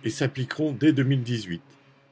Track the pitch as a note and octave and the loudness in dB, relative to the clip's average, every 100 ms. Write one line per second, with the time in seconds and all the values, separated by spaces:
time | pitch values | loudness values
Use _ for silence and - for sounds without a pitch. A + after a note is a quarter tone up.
0 | A2+ - - - B2+ - D#3 B2+ D#3 C#3 | -6 -2 -2 -2 -6 -2 -2 2 4 4
1 | C3 C#3 A#2+ A#2+ F#2+ E2+ - - _ _ | 4 2 0 -4 -4 -8 -10 -20 _ _
2 | _ | _